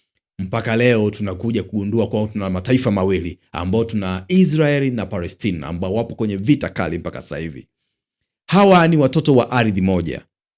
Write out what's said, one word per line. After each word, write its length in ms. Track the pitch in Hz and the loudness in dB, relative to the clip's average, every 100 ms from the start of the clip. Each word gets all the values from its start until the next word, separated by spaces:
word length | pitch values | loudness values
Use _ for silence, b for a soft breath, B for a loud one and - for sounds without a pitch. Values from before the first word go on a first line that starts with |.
| _ _ _ - | _ _ _ -10
Mpaka 380 | 92 113 113 113 | -6 -4 0 2
leo 340 | 123 113 104 | 4 4 0
tunakuja 520 | 104 101 90 113 110 | -2 -6 -4 -4 -4
kugundua 440 | 95 107 101 113 110 | -4 -4 -2 -2 0
kwamba 240 | 107 107 | -2 -4
tuna 180 | 107 95 | -4 -4
mataifa 400 | 92 98 131 120 | -4 0 0 2
mawili 480 | 98 95 92 85 - _ | 0 0 0 -4 -12 _
ambao 320 | 80 87 110 | -8 -2 0
tuna 400 | 113 107 92 92 95 | 0 -4 -4 -6 0
Israeli 640 | 185 175 156 147 143 135 | 4 4 4 2 2 0
na 160 | 120 95 | -2 -6
Palestine 600 | 98 85 - 110 85 71 | -6 -6 -4 -4 -4 -6
ambao 280 | 85 92 | -6 -2
wapo 200 | 107 - | -2 -4
kwenye 220 | - 107 98 | -4 -4 -2
vita 320 | 110 147 - | 0 0 0
kali 300 | - 82 85 | -4 -4 -4
mpaka 240 | 85 - | -8 -10
sasa 160 | - 76 | -10 -10
hivi. 280 | 82 65 - _ _ _ _ _ _ _ - | -10 -12 -20 _ _ _ _ _ _ _ 0
Hawa 380 | - 202 180 165 | 4 6 6 6
ni 80 | 156 | 4
watoto 380 | 131 156 147 127 | 4 2 4 4
wa 140 | 113 | 4
ardhi 300 | 123 110 95 | 2 0 2
moja, 440 | 95 90 80 62 - _ _ | 2 0 -2 -8 -12 _ _